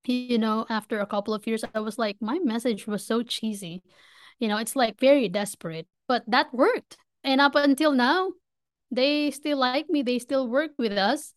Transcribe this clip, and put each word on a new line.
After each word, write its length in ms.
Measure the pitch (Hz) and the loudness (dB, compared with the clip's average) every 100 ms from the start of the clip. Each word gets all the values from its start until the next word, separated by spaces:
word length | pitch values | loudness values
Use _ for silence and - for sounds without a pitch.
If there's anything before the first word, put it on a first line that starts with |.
you 320 | - 247 247 240 | -2 -4 0 0
know, 300 | 220 214 226 | 0 -2 -2
after 320 | 220 - 220 | -6 -4 -6
a 60 | 202 | -2
couple 240 | 208 208 | -4 -4
of 140 | 214 226 | -6 -4
years, 180 | 220 233 | -6 -4
I 60 | 220 | -6
was 160 | 214 214 | -6 -4
like, 220 | 214 202 | -4 -4
"My 180 | 214 311 | -6 -2
message 420 | 302 226 240 202 - | -2 0 -2 -2 -4
was 160 | 202 | -8
so 220 | - 233 | -2 -4
cheesy." 580 | 233 - 220 202 170 175 _ _ _ - - _ | -2 -6 -6 -8 -10 -14 _ _ _ -20 -20 _
You 100 | 226 | -2
know, 100 | 208 | -2
it's, 160 | 226 | -2
like, 240 | 269 233 214 | 0 0 4
very 300 | 262 285 214 | 6 6 4
desperate, 560 | 196 202 - 165 165 - _ - | -2 -4 -8 -10 -10 -14 _ -4
but 160 | 240 226 | -4 2
that 260 | 247 302 | 0 2
worked. 460 | 240 349 494 _ - _ _ | 2 2 2 _ -20 _ _
And 180 | 269 269 | 0 4
up 140 | 285 | 4
until 380 | 285 285 269 311 | 4 4 4 4
now, 420 | 269 247 339 370 - _ _ _ _ _ | 4 2 2 -2 -6 _ _ _ _ _
they 400 | 240 269 294 294 | 0 2 2 0
still 280 | 277 302 285 | -2 -4 0
like 300 | 254 262 320 | 0 -2 0
me. 140 | 302 | -2
They 160 | 247 247 | 0 -2
still 300 | - 269 254 | -2 -2 0
work 240 | 254 311 - | 0 -2 -2
with 140 | 226 202 | -2 2
us. 340 | 196 285 - | 2 0 -6